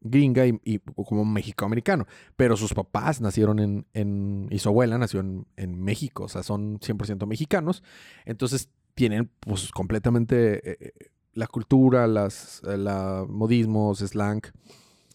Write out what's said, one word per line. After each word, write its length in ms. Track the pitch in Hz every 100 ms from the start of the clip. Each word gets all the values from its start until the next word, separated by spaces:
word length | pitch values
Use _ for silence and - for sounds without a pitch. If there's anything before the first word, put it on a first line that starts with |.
gringa 440 | 110 135 143 123 127
y, 140 | 110
y 160 | - 107
como 440 | - - 101 104
mexicoamericano. 840 | 107 104 107 - 98 113 151 180 110 - -
Pero 220 | - 127 107
sus 180 | 107
papás 460 | 98 95 - 127 151
nacieron 400 | 107 107 107 107
en, 260 | 104 101 -
en, 540 | 110 101 101 98 98 98
y 80 | 101
su 100 | 107
abuela 300 | 107 123 117
nació 220 | 117 98
en, 260 | 95 95 - -
en 240 | 95 90
México. 440 | 95 107 139 -
O 40 | 95
sea, 140 | -
son 360 | 104 104 104 104
cien 160 | - 104
por 80 | 104
ciento 200 | 98 104
mexicanos. 560 | 110 156 196 156 185 - - - -
Entonces, 440 | - 110 123 131 - _ _ -
tienen, 340 | 117 104 117 _
pues, 320 | - 95 -
completamente, 1040 | - 92 107 120 120 117 123 117 101 -
eh, 40 | -
eh, 120 | - - - _ _
la 140 | 113 110
cultura, 600 | 120 107 135 131 123 113
las, 560 | 107 101 - - -
eh, 120 | - 101
la 480 | 101 98 95 95 95
modismos, 720 | 104 110 120 110 107 107 98
slang. 400 | 101 104 104 107 - - - - _ _ _